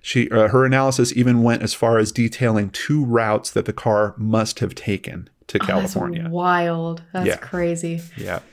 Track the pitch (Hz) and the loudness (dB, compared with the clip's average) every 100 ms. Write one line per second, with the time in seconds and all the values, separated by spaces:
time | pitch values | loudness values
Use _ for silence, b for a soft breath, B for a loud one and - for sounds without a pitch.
0 | - 127 117 113 107 127 131 131 135 127 | -2 -2 2 4 4 4 4 4 2 2
1 | 123 120 123 120 117 117 107 - 117 113 | 0 2 4 4 4 2 -2 0 2 4
2 | 110 - 113 - 120 110 101 - - 151 | 2 0 -2 0 0 2 -2 -6 -2 0
3 | 131 117 110 107 - 107 - - 120 104 | 2 0 2 -2 -2 -4 -4 -4 0 2
4 | 104 107 107 110 110 - 98 - - 98 | 0 -2 0 0 0 -4 -6 -4 -4 -4
5 | - 87 - _ - 101 - 196 190 - | -6 -12 -14 _ -4 -2 0 0 -2 -4
6 | 175 170 165 170 180 175 170 170 165 165 | -4 -6 -4 -2 0 2 0 -2 -4 -8
7 | - 185 180 - - 180 170 170 170 165 | -8 -4 -2 -2 -6 -4 -2 -2 -4 -8
8 | 170 - 95 87 - | -10 -12 -8 -8 -8